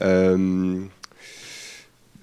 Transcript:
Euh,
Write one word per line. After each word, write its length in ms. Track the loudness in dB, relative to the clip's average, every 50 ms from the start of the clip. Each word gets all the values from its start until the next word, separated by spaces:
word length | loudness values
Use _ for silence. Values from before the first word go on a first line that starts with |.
Euh, 800 | 0 2 4 4 4 4 4 2 2 0 0 0 0 -2 -2 -4 -8 -12 -16 _ -20 -20 _ -20 -20 -20 -20 -20 -20 -20 -18 -18 -18 -20 -20 -20 -20 _ _ _ _ _ -20 -20